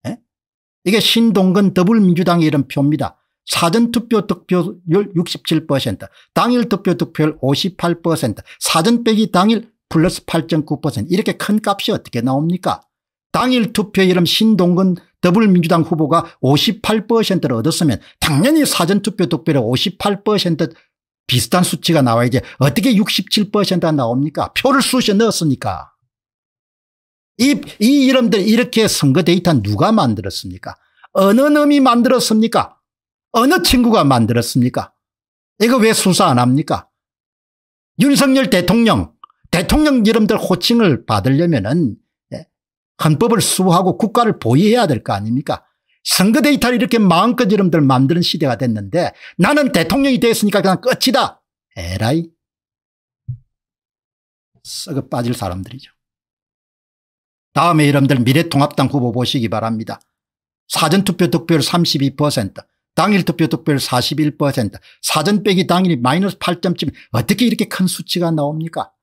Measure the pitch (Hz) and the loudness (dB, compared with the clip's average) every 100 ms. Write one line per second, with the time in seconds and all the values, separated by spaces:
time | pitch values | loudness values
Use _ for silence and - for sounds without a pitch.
0 | - 226 _ _ _ _ _ _ 180 208 | -12 -12 _ _ _ _ _ _ -2 0
1 | - 226 233 196 185 180 196 185 180 226 | 2 2 2 2 2 2 2 2 2 4
2 | 190 170 185 170 156 147 - - 139 151 | 2 2 2 2 2 0 -4 -2 0 0
3 | 101 _ _ _ - - 170 214 233 233 | -6 _ _ _ -8 -2 0 2 0 -2
4 | - 220 - 190 - 180 170 - 170 180 | -2 -2 -2 -8 -2 -2 -2 -8 -2 -2
5 | 202 170 175 - - 160 156 139 123 92 | 0 -4 -4 -8 -2 -4 0 -4 -2 -8
6 | - _ _ - 220 247 233 202 196 170 | -12 _ _ -2 0 0 0 -2 -2 -2
7 | 170 - 156 151 131 139 190 - 175 170 | -4 -2 -2 -2 -2 -2 -4 -4 -4 -2
8 | 170 160 123 98 - - - 165 180 233 | -2 -2 -4 -6 -14 -10 -4 0 0 0
9 | 233 214 220 180 202 226 - _ _ 160 | 0 0 0 2 2 0 -4 _ _ 0
10 | 175 - - 165 160 160 151 147 147 - | 0 -2 -6 -6 -2 -4 -2 -4 -4 -6
11 | 156 180 220 - - 208 208 202 - 202 | -4 -2 -2 -6 -2 -2 -2 -4 -4 -4
12 | - 120 123 135 160 180 170 101 _ _ | -6 -4 -2 -2 -2 -2 -4 -6 _ _
13 | _ _ _ - 247 254 208 - 202 - | _ _ _ -2 0 0 0 -2 -2 2
14 | 185 180 170 - 220 202 175 180 190 175 | 2 2 0 2 2 4 2 2 0 -2
15 | _ _ 175 185 214 180 165 175 156 160 | _ _ 2 4 4 4 2 0 0 0
16 | 151 165 160 - 131 143 - - - 214 | 0 0 -2 -4 0 2 0 -2 -2 -2
17 | 214 226 214 185 143 117 147 165 160 104 | 0 -2 0 -2 -2 -2 -2 0 0 -2
18 | - _ - 143 226 320 277 - 170 202 | -8 _ -2 2 2 2 0 0 0 0
19 | 202 - 170 170 - 139 113 127 202 - | -2 -4 -2 -2 0 0 0 -2 -4 -4
20 | 208 196 - 208 - 156 160 - _ _ | -4 -2 -2 -2 -2 -2 -4 -6 _ _
21 | _ _ - 120 - 180 180 175 - 160 | _ _ -4 -2 0 0 0 -2 0 2
22 | 127 113 120 120 - - 139 139 220 208 | 2 2 0 -2 -6 -2 0 2 2 2
23 | 220 - 190 - 202 208 196 185 160 151 | 0 -4 -4 -4 0 -2 0 0 0 0
24 | 117 123 151 165 98 - 262 277 - 254 | 0 -2 -2 -4 -6 -2 0 0 0 0
25 | - 202 226 - 160 123 110 90 - _ | 0 2 0 0 -2 -2 -4 -8 -14 _
26 | _ _ _ _ _ _ _ _ _ _ | _ _ _ _ _ _ _ _ _ _
27 | _ _ _ - 262 277 - - 214 285 | _ _ _ 0 0 0 -4 0 2 4
28 | 262 262 233 208 196 226 247 226 208 - | 4 4 2 2 2 2 2 2 0 2
29 | 143 131 175 180 175 143 101 104 180 220 | 2 2 2 2 2 0 0 0 2 2
30 | 139 107 95 - 95 90 - - _ _ | 0 -2 -6 -10 -14 -14 -18 -20 _ _
31 | _ 190 196 226 294 294 294 285 262 240 | _ 0 2 4 4 2 4 4 4 2
32 | 247 247 247 220 220 190 - _ _ _ | 2 0 2 0 2 0 -4 _ _ _
33 | _ _ _ 233 254 359 339 254 240 214 | _ _ _ 0 2 2 2 2 4 4
34 | 143 127 110 120 113 131 123 - - _ | 4 2 2 0 0 0 0 -2 -10 _
35 | _ _ _ _ _ _ 233 254 220 214 | _ _ _ _ _ _ 0 4 2 2
36 | 190 175 185 123 123 135 - 113 - _ | 0 2 2 2 2 0 -2 -6 -8 _
37 | _ _ _ _ _ _ _ _ _ - | _ _ _ _ _ _ _ _ _ -2
38 | 262 277 277 269 254 180 175 226 226 127 | 0 2 2 0 0 0 0 2 2 0
39 | 90 _ - _ _ 165 180 269 302 262 | -4 _ -20 _ _ -4 0 2 2 2
40 | 214 226 214 208 - 185 - 233 208 120 | 2 2 0 0 -2 -2 0 2 2 0
41 | - 107 110 139 175 139 98 160 135 - | -2 -2 0 0 2 0 0 -2 -2 -6
42 | _ _ _ - - _ _ _ _ - | _ _ _ -16 -16 _ _ _ _ -4
43 | 156 147 226 220 - - 185 175 185 - | -2 2 2 2 0 0 2 2 2 -2
44 | 226 240 220 - 113 131 208 240 151 113 | -2 0 0 0 0 2 4 2 0 -2
45 | - 101 107 123 - 120 _ _ _ _ | -4 -6 -4 -4 -4 -8 _ _ _ _
46 | - - 185 262 294 285 240 240 254 233 | -4 0 2 2 2 2 0 0 0 2
47 | 196 165 220 247 226 202 185 160 139 131 | 2 4 2 0 0 2 2 2 2 2
48 | 135 165 170 165 147 117 127 107 98 156 | 2 0 -2 -2 -4 -2 -4 -4 -4 -4
49 | 135 - - - 196 294 277 180 165 262 | -4 -8 -16 -2 2 2 0 0 0 0
50 | 277 240 226 220 208 196 190 185 - - | 0 0 0 0 0 0 0 0 -2 -2
51 | - 277 202 - _ _ _ - 85 95 | 0 0 -2 -6 _ _ _ -14 -10 -4
52 | 110 160 165 _ _ _ _ _ _ _ | -2 -2 -4 _ _ _ _ _ _ _
53 | _ _ - 123 _ _ _ _ _ _ | _ _ -16 -16 _ _ _ _ _ _
54 | _ _ _ _ _ _ - - - 139 | _ _ _ _ _ _ -18 -16 -8 -8
55 | - 127 120 120 95 90 90 131 - _ | -6 -4 -4 -4 -6 -8 -12 -16 -20 _
56 | _ _ _ _ _ _ _ _ _ _ | _ _ _ _ _ _ _ _ _ _
57 | _ _ _ _ _ 139 170 160 147 143 | _ _ _ _ _ -2 2 4 2 2
58 | 139 135 117 135 165 143 147 - 131 135 | 2 2 2 2 0 0 0 0 -2 -2
59 | 123 113 123 139 113 110 113 110 110 - | -2 -2 -4 -2 -4 -4 -4 -6 -8 -14
60 | _ _ _ _ _ _ _ - 160 190 | _ _ _ _ _ _ _ -2 2 2
61 | 196 175 180 170 - 160 - 175 165 147 | 0 0 0 0 0 0 0 0 0 0
62 | 135 - 147 135 98 - _ _ _ - | -2 -2 -2 -2 -6 -10 _ _ _ -2
63 | 185 202 165 - 156 160 - 139 - 123 | 2 2 0 -2 -2 -2 -2 -2 -2 -2
64 | 123 151 151 - 143 135 104 - - _ | -2 -2 -2 -2 -4 -2 -4 -6 -20 _
65 | - 160 156 208 208 185 151 175 185 147 | -6 -2 0 0 0 0 0 -2 0 0
66 | 123 160 196 - - 175 185 175 151 - | 0 0 -2 -4 -6 -4 -4 -4 -6 -10
67 | - 117 - - 240 - 208 - 185 - | -8 -6 -4 0 0 -2 -4 -2 -4 -4
68 | - 180 170 156 143 156 165 160 - _ | -8 -4 -2 -2 -4 -6 -8 -8 -12 _